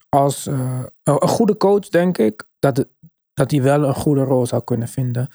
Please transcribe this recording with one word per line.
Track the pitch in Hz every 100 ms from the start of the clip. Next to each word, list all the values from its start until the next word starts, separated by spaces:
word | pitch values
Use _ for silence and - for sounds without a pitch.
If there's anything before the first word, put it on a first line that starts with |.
| _
als, | 143 143 135 -
eh, | 139 127 127 127 -
een, | - 143
een | 180
goede | - 214 208
coach, | 190 202 -
denk | 170 180 175
ik, | 214 - - _
dat, | 139 131
het, | - _ - _ _
dat | - 135
hij | 147
wel | 131 147
een | 139 127
goede | 151 139
rol | 131 131 120
zou | 120
kunnen | - 117 120
vinden | - 127 120 131